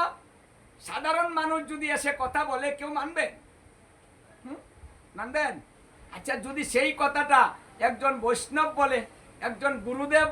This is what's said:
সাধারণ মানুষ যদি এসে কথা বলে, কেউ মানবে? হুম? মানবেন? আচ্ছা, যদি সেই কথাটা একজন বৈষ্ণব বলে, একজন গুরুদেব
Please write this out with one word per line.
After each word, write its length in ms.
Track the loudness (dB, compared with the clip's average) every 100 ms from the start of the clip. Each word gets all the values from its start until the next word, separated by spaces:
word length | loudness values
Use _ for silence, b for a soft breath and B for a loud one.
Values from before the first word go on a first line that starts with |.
| 4 -4 -20 -20 -20 -20 -20 -20
সাধারণ 520 | -8 -4 0 0 0
মানুষ 360 | 0 0 -2 -4
যদি 200 | -6 -2
এসে 220 | -2 -2 -2
কথা 260 | -2 -2 -2
বলে, 260 | -2 -2
কেউ 220 | -4 -6
মানবে? 380 | -4 -4 -4 -4 -6 -20 -20 -20 -20 -20 -20 -20 -20 -20 -20 -16
হুম? 100 | -16 -16 -20 -20 -20 -20 -12
মানবেন? 440 | -4 0 0 -2 -14 -20 -20 -20 -18 -12
আচ্ছা, 200 | -4 -4
যদি 280 | -4 -6
সেই 300 | 0 2 2 2
কথাটা 560 | 2 2 4 6 6 0 -18 -2
একজন 400 | -2 2 0 0
বৈষ্ণব 500 | 0 0 -2 0 0 2
বলে, 300 | 2 2 -4 -18 -20 -8
একজন 380 | -8 -2 -2 -2
গুরুদেব 480 | -6 -4 4 6 6